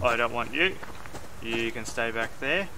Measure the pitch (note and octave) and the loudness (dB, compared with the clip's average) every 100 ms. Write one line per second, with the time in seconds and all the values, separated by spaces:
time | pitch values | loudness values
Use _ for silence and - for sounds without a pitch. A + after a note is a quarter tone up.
0 | B2 A#2 A#2+ A#2+ A#2 C#3 F3+ F#3 - - | 2 4 4 2 0 4 2 2 -6 -8
1 | - - - - A2+ A2+ A2+ A#2 A2 - | -8 -8 -8 -8 -2 0 0 -2 -4 0
2 | A2+ A2+ A2+ - C3+ E3+ G3 | 0 0 -2 -2 0 2 0